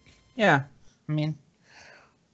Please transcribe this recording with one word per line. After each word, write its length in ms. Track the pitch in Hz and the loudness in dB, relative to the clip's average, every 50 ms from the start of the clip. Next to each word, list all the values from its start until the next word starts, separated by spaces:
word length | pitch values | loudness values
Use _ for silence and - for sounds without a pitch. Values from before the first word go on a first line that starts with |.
| _ - - _ _ _ _ | _ -20 -20 _ _ _ _
Yeah. 280 | - 214 190 156 139 139 - - - - - _ _ _ | 0 2 2 2 2 0 -6 -14 -20 -20 -20 _ _ _
I 40 | - | -8
mean, 240 | 151 151 151 156 151 - _ _ _ _ _ _ - - - - - - - _ _ _ _ _ | -6 -4 -4 -6 -8 -10 _ _ _ _ _ _ -20 -20 -20 -20 -20 -20 -20 _ _ _ _ _